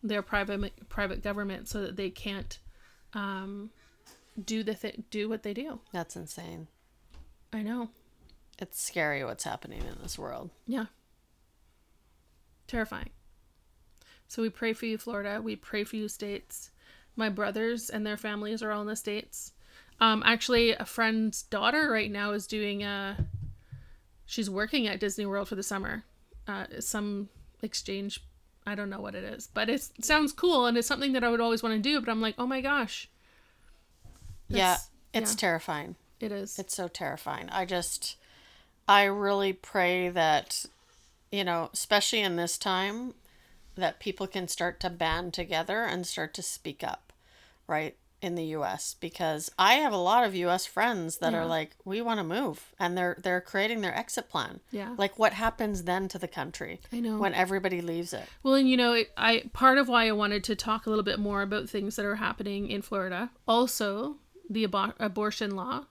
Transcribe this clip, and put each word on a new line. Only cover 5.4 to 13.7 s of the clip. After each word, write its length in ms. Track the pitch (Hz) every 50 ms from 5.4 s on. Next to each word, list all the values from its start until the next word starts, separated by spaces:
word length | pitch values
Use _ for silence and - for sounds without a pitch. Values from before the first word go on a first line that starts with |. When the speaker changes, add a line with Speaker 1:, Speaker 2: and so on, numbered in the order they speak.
| -
Speaker 1:
they 100 | 214 202
do. 260 | - 269 311 - 226 - _
Speaker 2:
That's 240 | - 180 170 165 -
insane. 520 | 175 170 151 - - 170 170 165 165 160 160 _ _ _ _ _ _ _ _ - - - - - _ - _
Speaker 1:
I 100 | - 220 214
know. 260 | 208 233 247 240 226 - - _ _ _ _ _ - - - _ _ - -
Speaker 2:
It's 220 | 190 175 - -
scary 420 | - - - 175 160 151 143 139 139
what's 180 | 117 117 - -
happening 380 | - - - - - - -
in 160 | - 113 110 -
this 160 | - - - -
world. 300 | - - - - - 175 - _ _ -
Speaker 1:
Yeah. 180 | 233 269 220 214 _ _ _ _ _ _ _ _ _ _ _ _ _ _ _ _ _ _ _ _ _ _ _ _ _ _ _ _ _ _ _ _ _ _ _ -
Terrifying. 420 | - 240 220 220 - - - - - - _ - - _ _ _ _ _ _ _